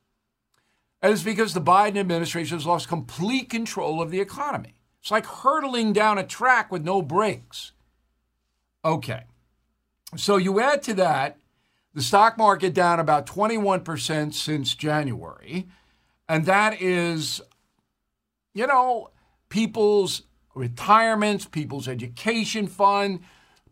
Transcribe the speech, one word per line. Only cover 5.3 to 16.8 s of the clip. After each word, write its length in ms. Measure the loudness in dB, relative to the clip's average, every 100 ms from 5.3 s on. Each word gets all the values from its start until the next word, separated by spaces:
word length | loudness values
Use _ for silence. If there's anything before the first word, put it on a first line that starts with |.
| -2 0 0 0 -2 0 2
down 240 | 2 2
a 60 | -2
track 460 | -2 2 4 2
with 140 | -4 -2
no 160 | -2
brakes. 720 | 0 0 0 -2 -10 -18 -18 _ _ _ _ _ _ _ _ _ _ _ -2
Okay. 400 | -2 -4 -10 -12 _ _ _ _ _ _ _ -18 -6
So 220 | 0 2
you 240 | 2 2
add 220 | 2 0 -2
to 100 | 0
that 440 | 2 0 -2 -8 _ _ _ _ _ -8
the 80 |
stock 340 | 2 6 6 6
market 380 | 4 4 2 2
down 260 | 2 2
about 260 | 2 2 0
twenty-one 540 | -2 -2 0 0 0
percent 540 | -2 -6 -4 -2 -2 -4
since 400 | -4 -4 -4 -4
January. 920 | -2 -2 -2 -6 -12 -18 -12 -10 -10 -16 _ _ _ _ -4
And 160 | 0 2
that 360 | 4 2 0